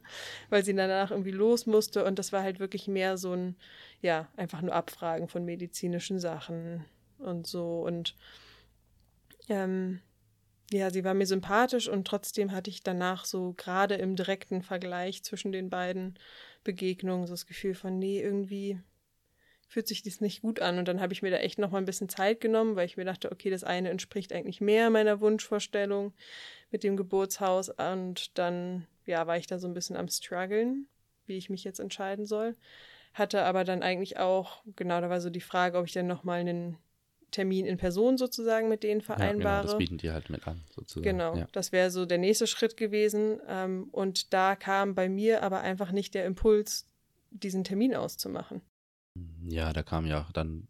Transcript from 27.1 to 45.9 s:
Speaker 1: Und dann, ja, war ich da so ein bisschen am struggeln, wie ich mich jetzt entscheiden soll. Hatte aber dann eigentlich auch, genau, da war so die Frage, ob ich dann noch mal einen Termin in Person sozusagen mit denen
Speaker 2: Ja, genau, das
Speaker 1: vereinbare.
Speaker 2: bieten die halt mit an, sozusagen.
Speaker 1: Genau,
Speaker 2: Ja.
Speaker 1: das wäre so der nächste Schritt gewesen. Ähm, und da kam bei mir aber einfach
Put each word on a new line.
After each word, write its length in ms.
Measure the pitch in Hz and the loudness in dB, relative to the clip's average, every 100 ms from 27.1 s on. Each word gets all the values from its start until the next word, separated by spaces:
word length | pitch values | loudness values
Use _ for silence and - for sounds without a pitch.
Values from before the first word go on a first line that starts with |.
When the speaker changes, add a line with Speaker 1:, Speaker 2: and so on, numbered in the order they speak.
| 190 196 - 190 185 185 | 2 2 0 2 2 0
Speaker 1:
Und 680 | - 165 190 185 180 - - | -2 -2 -2 -4 -6 -6 -2
dann, 480 | 175 175 180 180 160 _ - | 0 0 -4 -6 -8 _ -4
ja, 200 | 165 165 | -2 2
war 100 | 170 | 0
ich 80 | 165 | 0
da 120 | 180 | -4
so 80 | 180 | -4
ein 60 | |
bisschen 220 | 175 175 - | -4 -4 -4
am 120 | 180 | -4
struggeln, 800 | - - 180 185 214 240 277 277 _ _ _ - | -4 -4 -4 0 2 2 0 -6 _ _ _ -8
wie 100 | 190 | -8
ich 140 | 185 | -4
mich 120 | 185 | -6
jetzt 160 | 190 185 | -6 -8
entscheiden 460 | 196 - 196 202 208 | -8 -4 -4 -4 -2
soll. 300 | 214 226 233 - - - - - | -2 -2 -6 -14 -20 -20 -20 -10
Hatte 300 | - 202 202 | -2 2 4
aber 200 | 180 185 | 4 4
dann 180 | 185 180 | 2 2
eigentlich 360 | 185 180 190 - | 2 0 -2 0
auch, 440 | 185 190 180 - 214 - | 4 4 2 -10 -16 -6
genau, 240 | 180 175 | 0 0
da 100 | 175 | 2
war 100 | 180 | 0
so 100 | 175 | -2
die 100 | 175 | -6
Frage, 380 | - 185 180 180 | -2 2 4 2
ob 80 | 170 | 0
ich 60 | |
dann 140 | 185 180 | -2 -2
noch 140 | 180 | -2
mal 160 | 180 175 | -2 -2
einen 360 | 175 175 175 165 _ _ _ _ - | 0 -2 -6 -10 _ _ _ _ -10
Termin 340 | - 190 190 190 | -2 0 0 0
in 100 | 180 | 0
Person 420 | 185 175 240 262 | 0 4 4 4
sozusagen 500 | 254 240 226 220 220 | 0 0 0 2 2
mit 160 | 214 | 0
denen 160 | 214 214 | 0 0
Speaker 2:
Ja, 320 | 214 - 196 | -2 0 0
genau, 300 | 208 202 202 | 2 2 2
das 100 | 202 | 2
Speaker 1:
vereinbare. 60 | 214 | 0
Speaker 2:
bieten 200 | 85 80 | 0 -2
die 140 | 80 | -4
halt 180 | 80 - | -4 -6
mit 160 | 73 - | -8 -6
an, 160 | 82 - | -10 -12
sozusagen. 340 | - - - | -16 -10 -2
Speaker 1:
Genau, 320 | 131 180 165 170 | 0 0 0 -2
Speaker 2:
Ja. 120 | - | -4
Speaker 1:
das 220 | 196 180 | -4 0
wäre 180 | 185 185 | 4 4
so 160 | 180 180 | 2 0
der 120 | 175 | 2
nächste 280 | 185 220 226 | 4 4 2
Schritt 300 | - 226 - | 2 0 0
gewesen. 640 | 214 208 214 208 214 214 - | 0 4 4 4 2 0 -4
Ähm, 400 | 190 185 185 - | -4 -2 -4 -4
und 420 | - 196 185 - | -2 -2 -2 2
da 220 | 190 190 | 4 4
kam 400 | 190 - 196 202 | 4 2 2 2
bei 140 | 190 185 | 2 2
mir 340 | 196 214 226 | 2 4 4
aber 180 | 196 190 | 2 0
einfach 300 | 190 185 185 | -2 -2 0